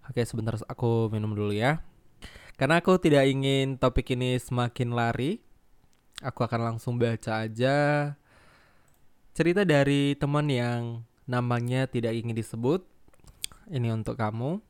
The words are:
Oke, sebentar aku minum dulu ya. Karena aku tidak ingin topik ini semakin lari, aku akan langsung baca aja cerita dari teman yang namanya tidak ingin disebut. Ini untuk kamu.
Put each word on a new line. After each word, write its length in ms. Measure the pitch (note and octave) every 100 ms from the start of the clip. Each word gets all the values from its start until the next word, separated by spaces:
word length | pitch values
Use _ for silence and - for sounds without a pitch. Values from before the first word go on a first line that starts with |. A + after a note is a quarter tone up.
| -
Oke, 160 | B2+
sebentar 320 | A2+ A2+ A2 A2 -
aku 400 | - A#2+ A#2 A2+
minum 240 | A2 G#2+
dulu 160 | G#2 G#2
ya. 320 | G#2 B2 D#3+ - - - _ - - -
Karena 240 | - C3+ E3+
aku 240 | F#3 F#3
tidak 240 | E3+ C#3+ C#3
ingin 560 | C3+ C3+ C3+ C3+ C3
topik 320 | B2+ C3 -
ini 240 | B2 B2+ B2
semakin 560 | - B2 A#2+ - A#2+
lari, 480 | A#2+ A#2 A2+ C3+ G#3+ _ _ _ _ _ _ _ -
aku 240 | B2 - A#2+
akan 140 | A#2 A#2
langsung 320 | A2+ - A#2+
baca 400 | A#2+ A2+ - A2
aja 340 | A2 A2 B2+ C#3+ D3 D3 D3 C#3+ _ - - _ _ _ _ _ - _ _
cerita 320 | - D#3+ F3+ F#3+
dari 480 | D3 C#3 C#3+ C#3+
teman 320 | C#3+ C#3+ D3 D3+
yang 560 | B2+ A#2+ A#2+ A#2 A#2 A#2 _ -
namanya 640 | B2 B2 A#2+ A#2+ B2+ C3
tidak 240 | A#2+ A2+
ingin 160 | A2+ A#2 A2+
disebut. 500 | G#2+ A2+ A#2+ F#3 - _ - - - _ - - -
Ini 240 | C#3+ A#2
untuk 240 | A2 G#2+
kamu. 480 | A#2 G#2+ A2+ C3 G3